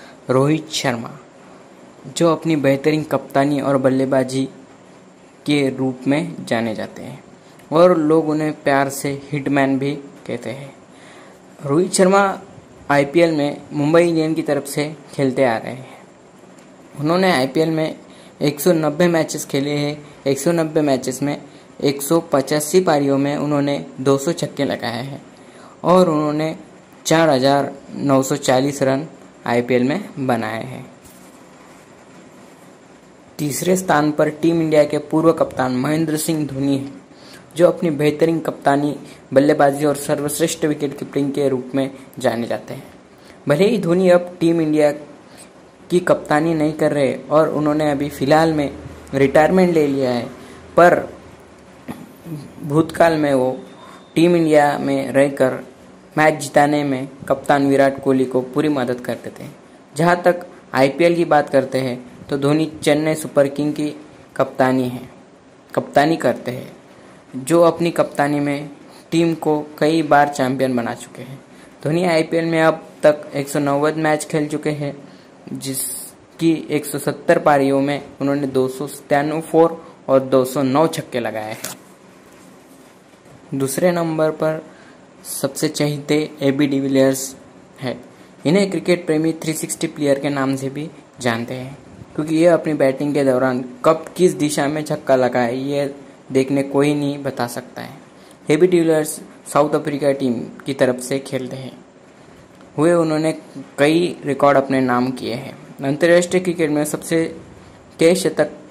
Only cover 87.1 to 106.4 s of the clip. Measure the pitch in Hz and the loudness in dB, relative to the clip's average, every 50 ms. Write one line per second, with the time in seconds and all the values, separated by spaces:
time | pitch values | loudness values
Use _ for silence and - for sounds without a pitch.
87.1 | 135 131 - - - - - - - - - - - - 131 123 - - - - | 2 0 -6 -10 -12 -16 -20 -20 -20 -20 -20 -20 -16 -10 -8 -8 -8 -10 -12 -20
88.1 | - - - - - - - 135 170 202 196 190 185 160 160 180 175 170 170 - | -20 -20 -20 -20 -12 -4 0 2 2 2 2 0 -2 -2 0 0 0 0 0 -2
89.1 | 156 151 160 160 160 160 - 160 156 - - 160 - - 170 160 - - 147 143 | 0 0 0 -2 -2 -4 -4 -6 -6 -4 -6 -8 -6 -6 -6 -6 -4 -2 0 0
90.1 | 139 139 143 143 143 139 135 135 135 131 135 135 139 143 151 165 - - - - | 0 0 0 -2 -2 -2 -2 -2 -2 -2 -4 -6 -8 -8 -10 -12 -14 -18 -20 -20
91.1 | - - - 123 113 117 117 120 131 127 127 135 143 - - - - - - - | -10 -4 -2 -2 -2 -2 -4 -8 -10 -10 -12 -14 -16 -18 -20 -20 -20 -20 -20 -12
92.1 | - - 151 160 156 160 165 175 165 151 - 160 151 139 139 135 131 131 147 147 | -8 -6 -4 -2 2 4 4 4 4 4 0 -2 0 2 2 2 0 0 -2 -2
93.1 | 139 147 139 135 127 123 131 131 127 123 123 - - - - 156 165 160 - - | 0 0 2 2 2 2 0 0 -2 -2 -6 -10 -6 0 2 2 2 2 -2 -8
94.1 | - - 180 180 147 143 147 147 - 165 143 139 151 156 151 - 151 - - - | -2 2 2 2 2 2 -2 -2 -2 -2 -2 -2 -2 -4 -4 -6 -6 -4 0 2
95.1 | 135 127 127 120 123 127 123 117 123 131 135 139 143 143 143 139 143 - - - | 2 4 4 2 2 0 0 0 -2 -4 -4 -4 -2 -2 -2 -4 -6 -12 -18 -20
96.1 | - - - - 131 131 135 131 143 139 139 139 - 139 143 147 147 147 143 143 | -20 -20 -8 -2 0 0 0 2 0 -2 -2 0 2 2 2 2 2 0 -2 -4
97.1 | 143 143 139 135 131 - 127 120 - 131 123 - - - 120 123 139 - - - | -4 -6 -8 -8 -6 -4 -6 -6 -6 -10 -14 -14 -14 -14 -14 -14 -16 -20 -20 -20
98.1 | - - - - - - - - 147 160 180 185 180 170 165 160 160 156 151 151 | -20 -20 -20 -20 -20 -6 -2 0 2 4 4 4 4 4 4 4 2 2 0 -2
99.1 | - - - - - - - - - 143 147 151 156 147 151 151 143 139 147 139 | -6 -12 -14 -18 -20 -20 -8 -2 2 2 2 2 0 -2 -2 -2 -4 0 0 0
100.1 | 135 139 139 127 120 110 - - - - - - 135 - 143 127 123 123 - - | 0 0 0 -2 -2 -2 -6 -10 -14 -12 -8 -4 0 0 2 2 0 -2 -4 -6
101.1 | 139 135 135 - 143 127 127 123 135 131 131 123 - - - - - - - - | -6 -6 -6 -6 -6 -6 -6 -8 -12 -12 -14 -16 -18 -20 -20 -20 -20 -20 -20 -20
102.1 | - - - - - - - - - - - - - - 151 170 175 170 165 160 | -20 -20 -20 -20 -20 -20 -20 -20 -20 -20 -20 -10 -2 0 2 4 4 4 2 0
103.1 | 156 156 160 160 156 - - - - 135 135 - - - 143 151 160 170 180 165 | 0 0 -2 -2 -4 -6 -10 -18 -18 -18 -18 -8 -2 2 2 4 4 2 0 -2
104.1 | - - - 143 139 139 147 143 139 139 135 139 135 131 131 127 123 123 123 131 | -4 -6 -6 -4 0 2 4 4 4 4 2 2 0 0 2 2 2 0 0 -2
105.1 | 131 - - 107 113 131 139 127 - - - - - - 147 139 143 147 180 170 | -4 -6 -6 -8 -8 -8 -10 -14 -18 -18 -20 -20 -12 -6 -4 -4 -2 2 4 4
106.1 | 170 175 175 180 - 180 | 4 4 4 2 0 0